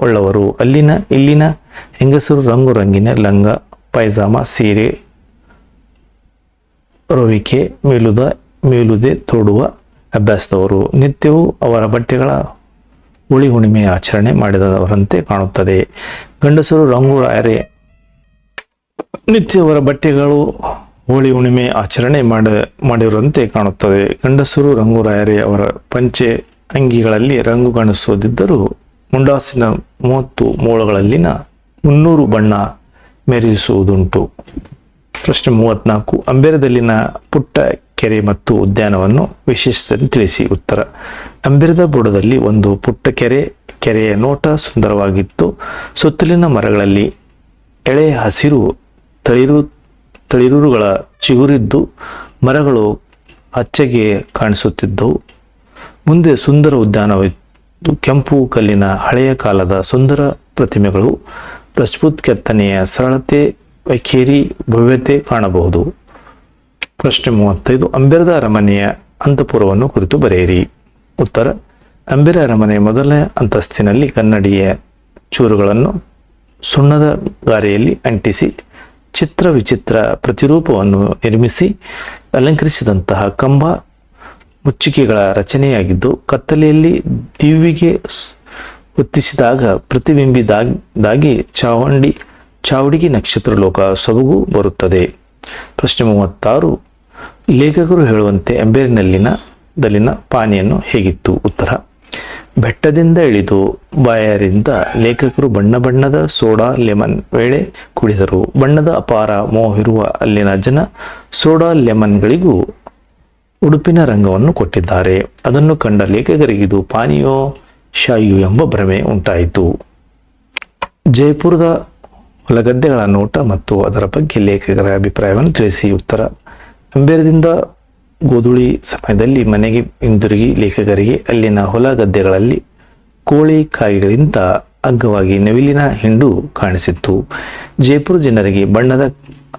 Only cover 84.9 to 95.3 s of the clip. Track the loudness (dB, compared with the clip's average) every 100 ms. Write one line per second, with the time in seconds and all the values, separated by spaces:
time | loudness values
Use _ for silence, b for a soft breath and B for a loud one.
84.9 | 0 2 2 2 0 -2 -2 0 0 0
85.9 | 0 -2 -2 -4 -4 -2 0 2 4 2
86.9 | 0 -4 -8 -8 -2 2 4 2 2 0
87.9 | -2 -6 -14 -16 -20 B B B B B
88.9 | -6 -2 -2 -2 0 0 2 0 -2 -4
89.9 | -4 0 2 2 2 2 0 0 -4 -8
90.9 | -2 0 2 2 0 -4 -4 0 0 0
91.9 | 2 0 -2 B B B _ -2 0 0
92.9 | 2 0 0 -2 -4 -2 0 0 0 0
93.9 | -2 0 0 2 0 0 -2 -2 -2 -2
94.9 | 0 -2 -6 _